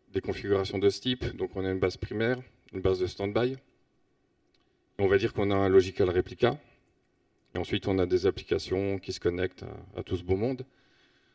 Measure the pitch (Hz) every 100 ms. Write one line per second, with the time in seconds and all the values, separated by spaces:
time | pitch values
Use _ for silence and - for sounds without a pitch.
0 | _ 98 104 95 101 98 95 98 101 -
1 | 127 127 - 95 92 95 95 92 92 -
2 | - 107 113 127 - _ _ 95 92 92
3 | 90 - 101 110 123 131 _ _ _ _
4 | _ _ _ _ _ _ _ _ _ -
5 | 98 98 107 - 101 98 98 95 92 -
6 | 92 87 - - 120 143 _ _ _ _
7 | _ _ _ _ _ 90 85 104 104 95
8 | 90 90 95 - - - - 92 98 98
9 | - - 87 87 92 - - - 92 -
10 | - 90 90 95 120 127 127 _ _ _
11 | _ _ _